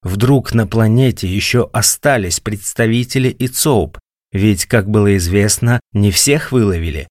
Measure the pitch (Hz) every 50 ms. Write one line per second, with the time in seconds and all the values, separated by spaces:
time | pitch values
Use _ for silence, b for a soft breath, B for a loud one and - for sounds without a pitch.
0 | - 92 92 101 110 123 143 135 - - - 113 110 95 - 113 113 107 110 123
1 | 131 127 113 - - 90 92 104 - - - 123 117 - - 107 104 - - -
2 | - 147 139 120 98 90 87 - _ 107 104 101 - - - - 117 113 113 120
3 | 123 123 - 135 131 127 - - 131 127 - - - 156 131 107 82 73 - -
4 | _ _ _ _ _ _ - 98 98 107 104 95 - - - 117 98 98 107 107
5 | 104 101 101 98 87 85 90 101 101 104 - - - 117 123 120 _ _ _ 104
6 | 101 104 92 - - 139 143 156 - - 131 127 110 101 90 85 82 82 - 78
7 | 67 -